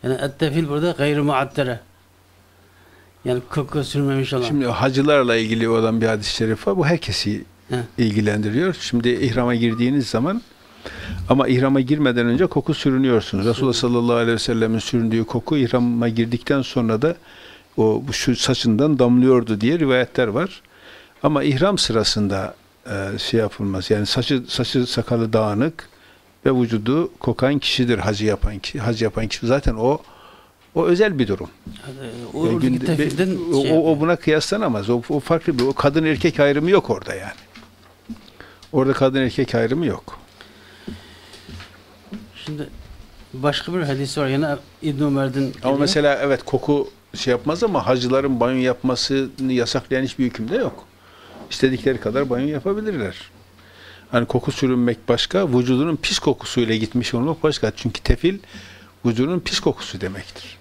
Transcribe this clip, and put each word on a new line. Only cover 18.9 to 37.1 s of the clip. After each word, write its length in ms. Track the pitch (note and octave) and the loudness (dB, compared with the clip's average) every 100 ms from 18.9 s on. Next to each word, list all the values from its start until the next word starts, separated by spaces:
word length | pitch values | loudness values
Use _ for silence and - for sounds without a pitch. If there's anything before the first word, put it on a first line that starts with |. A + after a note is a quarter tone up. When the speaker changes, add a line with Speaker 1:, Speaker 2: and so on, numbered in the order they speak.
| C#3+ | 4
Speaker 2:
damlıyordu 640 | B2 B2 B2+ B2+ A2+ G#2+ | 6 6 8 6 4 0
diye 180 | A2+ E3+ | 2 2
rivayetler 480 | C#3+ B2+ B2 - A#2+ | 2 2 2 0 0
var. 340 | G#2 F#3 - _ - - - - _ | 0 -4 -6 _ -20 -20 -20 -20 _
Ama 200 | - D3 | 0 0
ihram 340 | C#3+ C3+ F#3 G3+ | 0 2 2 2
sırasında, 800 | - A2+ G#2 - G2+ F#2+ G2+ - _ _ - | 0 0 0 0 -2 -2 -6 -10 _ _ -10
e, 260 | G2+ G2 G2+ | -8 -6 -6
şey 200 | - A2+ | -2 0
yapılmaz. 500 | G#2+ - G2+ F#2+ F2+ | 0 -2 -4 -4 -2
Yani 140 | G#2 G#2 | -2 0
saçı, 380 | - A#2+ C3+ B2 | -2 0 -2 -2
saçı 380 | - B2 C3+ B2 | -4 -2 0 0
sakalı 460 | - A#2 A#2 A2+ | -2 -2 0 2
dağınık 560 | A2+ G#2+ G#2 D3 D#3 - _ - - _ _ C3+ | 2 0 0 -2 -4 -20 _ -20 -20 _ _ -2
ve 100 | C3 | 0
vücudu 560 | A#2+ A2+ G#2+ C#3+ E3+ - | 2 0 0 0 -2 -4
kokan 400 | - A2+ C3 C#3+ | -4 0 2 0
kişidir 380 | - - B2 A2+ | -2 -2 0 0
hacı 280 | F#2 G#2 G#2+ | 0 0 0
yapan 340 | G2+ - G#2 | 0 -2 -4
ki-, 200 | - - | -10 -6
hacı 240 | A2 A2 | -4 -2
yapan 240 | A2+ G#2+ G#2+ | -2 -2 -4
kişi. 200 | - A#2 | -4 0
Zaten 280 | C3+ - A2+ | 0 0 0
o, 240 | A#2 D3+ - - - - - _ _ - | 0 0 -4 -20 -20 -20 -20 _ _ -2
o 100 | E3 | 2
özel 340 | F3 G#3+ D#3+ | 4 2 2
bir 80 | A2+ | 0
durum. 220 | F#2+ - - - - - | -2 -6 -14 -18 -18 -16
Speaker 1:
Yani, 200 | C3 - | -14 -14
Speaker 2:
Yani 180 | A#2+ A#2+ | -12 -10
Speaker 1:
oradaki 340 | C3+ E3 E3+ C3 | -2 0 2 2
Speaker 2:
günde-, 180 | B2+ C3 | 2 0
Speaker 1:
tefilden 440 | D#3 D3+ C#3+ F#3+ F#3 E3+ | 0 0 0 0 0 0
Speaker 2:
o, 80 | C#3+ | 2
Speaker 1:
şey 100 | C#3 | 4
Speaker 2:
o, 40 | D#3+ | 4
o 20 | |
Speaker 1:
yapıyor. 220 | D#3+ D3+ | 4 2
Speaker 2:
buna 160 | D#3 F3 | 2 2
kıyaslanamaz. 760 | - D3+ - G3+ G3+ A2 G2+ | 2 2 2 -2 0 -2 0
O, 120 | A#2+ A#2 | -2 0
o 100 | D3 | -4
farklı 400 | - E3 - C3+ | 0 -2 0 0
bir, 40 | |
o 100 | B2+ | 0
kadın 300 | C3+ C#3+ D3 D#3+ | 2 2 2 2
erkek 340 | D3 F3 C#3+ | 2 0 4
ayrımı 300 | C#3+ C#3+ D#3+ | 4 4 4
yok 200 | G3 - | 4 2
orada 260 | F#2+ - | -4 -4